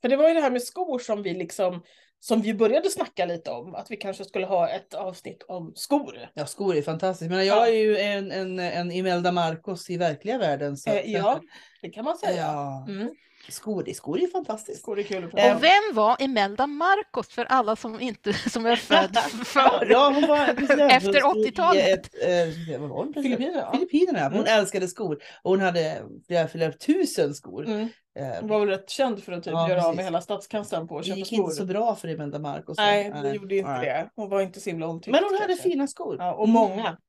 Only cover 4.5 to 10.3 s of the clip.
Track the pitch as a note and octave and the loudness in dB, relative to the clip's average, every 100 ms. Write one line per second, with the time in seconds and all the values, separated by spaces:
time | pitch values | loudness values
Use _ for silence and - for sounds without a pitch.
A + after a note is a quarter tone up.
4.5 | F#3+ D#3+ F#3 - D#3+ F#3+ F3 - E3 - | 2 2 -2 -8 -10 -8 -10 -16 -18 -14
5.5 | F3+ E3 E3 - C#4+ C4 A#2 A#2+ - C#3+ | -12 -12 -14 0 0 0 -14 -16 -10 -10
6.5 | - G3 D#3+ C#3+ D#3 F#3+ F3 E3 F#3 F#3+ | -4 0 0 0 -2 -2 -4 -2 0 4
7.5 | G#3 A#3 A3+ G#3+ G#3 G3+ G3+ G3 F#3 F#3+ | 6 4 4 4 2 0 -2 -4 -6 -6
8.5 | F#3 F3 F3 F3 F3 F#3 F3 F3+ F3 E3 | -4 -4 -4 -4 -2 0 0 0 0 0
9.5 | E3 - F3+ - F3 E3+ D3 G3+ | -2 -8 -10 -8 -2 -2 -2 -4